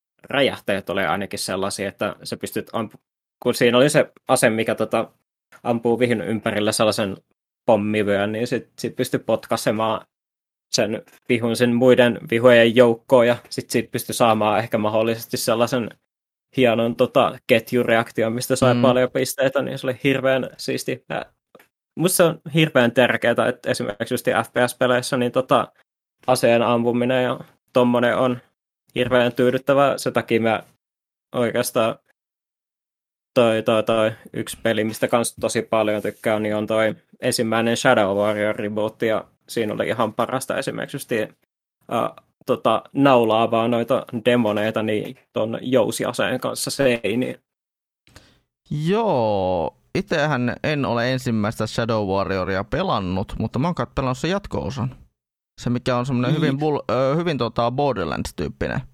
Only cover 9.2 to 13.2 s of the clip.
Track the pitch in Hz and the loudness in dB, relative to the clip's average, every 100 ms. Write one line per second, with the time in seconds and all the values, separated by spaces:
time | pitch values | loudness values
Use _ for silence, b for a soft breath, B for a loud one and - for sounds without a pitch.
9.2 | - 113 - 113 - 110 110 98 - _ | -2 -2 -2 -2 -2 0 -2 -2 -8 _
10.2 | _ _ _ _ _ - 107 110 - _ | _ _ _ _ _ -2 -2 -4 -10 _
11.2 | - 120 117 113 123 120 127 123 120 101 | -2 0 0 0 0 4 6 6 6 2
12.2 | - 113 123 117 117 113 120 113 - 127 | -4 4 6 8 6 8 6 4 4 4